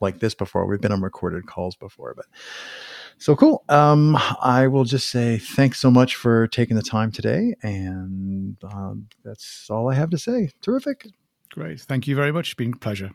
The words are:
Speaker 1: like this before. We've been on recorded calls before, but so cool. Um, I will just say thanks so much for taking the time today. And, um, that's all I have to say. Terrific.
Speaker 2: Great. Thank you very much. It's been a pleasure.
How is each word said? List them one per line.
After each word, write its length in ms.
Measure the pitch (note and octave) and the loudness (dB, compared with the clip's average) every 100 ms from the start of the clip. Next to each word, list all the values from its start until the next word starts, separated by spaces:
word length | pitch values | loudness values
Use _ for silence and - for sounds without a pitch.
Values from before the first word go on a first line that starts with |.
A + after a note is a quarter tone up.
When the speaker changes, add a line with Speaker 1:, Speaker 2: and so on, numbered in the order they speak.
Speaker 1:
like 200 | G2 F#2 | -4 -2
this 140 | A2 | -4
before. 300 | - F#2+ F#2+ F#2+ | -4 -4 -2 -2
We've 140 | G2+ | -2
been 120 | G#2 | 0
on 100 | G2 | -2
recorded 440 | F#2+ - F2+ E2+ - | -4 -6 -6 -6 -10
calls 300 | - F2+ - | -10 -10 -10
before, 380 | G2+ - B1 - | -18 -16 -16 -14
but 80 | - - - - - - - - - _ | -18 -20 -18 -18 -16 -18 -18 -18 -20 _
so 180 | - C#3+ | 2 6
cool. 280 | D#4 D4+ - | 6 6 4
Um, 480 | D3 D3 D3+ D3+ D3+ - - | 6 6 6 6 4 0 0
I 260 | B2+ B2 C3 | 2 4 4
will 180 | C3+ | 2
just 260 | A#2+ C3 - | 0 -2 -2
say 260 | B2 A#2+ A2+ | -2 0 -2
thanks 420 | - - C3+ - | -2 2 2 4
so 120 | C3+ | 6
much 260 | B2 B2+ - | 6 4 2
for 300 | B2 A2+ A2+ | 2 2 2
taking 260 | - A#2 | 0 0
the 80 | A2+ | -2
time 300 | - G#2+ A2 | -2 -2 -2
today. 420 | G#2+ G#2+ C3+ A#3 - | -4 -2 0 -2 -4
And, 960 | G#2+ G2 F#2+ F#2 F#2 F#2+ G2 G2 G2 G2+ | -6 -6 -6 -8 -8 -8 -6 -6 -8 -10
um, 440 | F#2+ G2+ G2 G#2 G#2+ _ | -14 -12 -10 -12 -16 _
that's 460 | A2 G#2+ - - - | -18 -18 -18 -20 -8
all 220 | G#2+ A#2+ | -4 0
I 40 | |
have 140 | C3+ D#3+ | 0 0
to 80 | E3 | -2
say. 300 | - B3 E3 - | -2 -2 -2 -4
Terrific. 440 | - B3+ C#4+ C4+ G#3+ _ _ _ _ | -4 -2 -4 -8 -12 _ _ _ _
Speaker 2:
Great. 300 | - D#3+ D3 | -14 -12 -12
Thank 280 | - C3+ C3 | -6 -4 0
you 80 | C#3 | 0
very 160 | C#3+ | 0
much. 160 | D#3+ D#3+ | -2 -4
It's 60 | |
been 180 | - A#2 | -6 -6
a 40 | A#2 | -4
pleasure. 340 | A2 G2+ F#2+ | -6 -8 -10